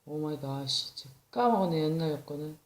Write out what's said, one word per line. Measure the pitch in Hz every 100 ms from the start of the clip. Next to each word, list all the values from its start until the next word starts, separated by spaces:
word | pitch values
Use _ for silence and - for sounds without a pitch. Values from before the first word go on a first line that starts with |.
| -
오 | 151
마이 | 151 147
갓, | 139 139 135
진짜 | - - - - - _
까먹었네, | 240 240 220 185 160 156
옛날 | 160 160
여권은. | 143 - 147 151 156